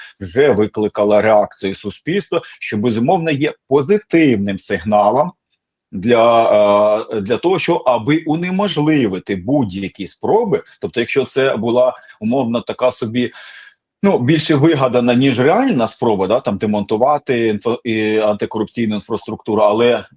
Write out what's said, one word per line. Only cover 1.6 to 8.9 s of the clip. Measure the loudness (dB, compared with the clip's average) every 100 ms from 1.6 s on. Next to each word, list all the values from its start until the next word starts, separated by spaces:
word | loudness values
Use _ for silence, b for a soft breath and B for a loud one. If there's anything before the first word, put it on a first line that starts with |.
| -8 -8
суспільства, | -12 -10 -6 -6 -2 -6
що, | -6 -14 -8 -2
безумовно, | 0 0 0 0 0
є | -2 -4 -6 0
позитивним | 0 2 0 2 2 4 2 0 -6
сигналом | -6 -6 0 2 4 2 0 -4 _ _ _ _ _
для, | -6 2 4 6 4 4 4 4 4 2 0 -2
е, | -6
для | -2 -2
того, | 0 0
що | 0 0
аби | 0 0 0 -2 -2
унеможливити | -4 -2 -2 -2 0 0